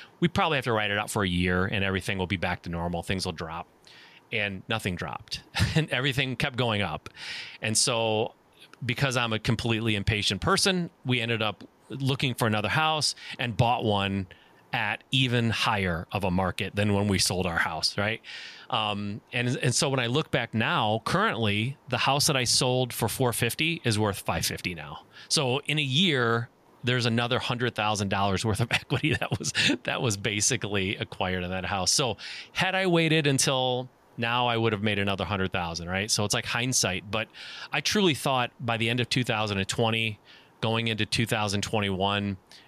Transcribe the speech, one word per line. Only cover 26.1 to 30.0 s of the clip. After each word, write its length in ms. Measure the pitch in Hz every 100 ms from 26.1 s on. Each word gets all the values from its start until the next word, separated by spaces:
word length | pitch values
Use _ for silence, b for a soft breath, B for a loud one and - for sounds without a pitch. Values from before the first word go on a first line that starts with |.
| 139 120 117 120 - _ -
there's 240 | 120 123 120
another 320 | 113 120 120
hundred 380 | - 120 123 110
thousand 320 | 107 107 101
dollars 360 | 98 101 92
worth 160 | 113 101
of 80 | 123
<laughs> 40 |
equity 420 | - - 147 147
that 240 | - - -
was, 140 | 143 B B 294
that 180 | - -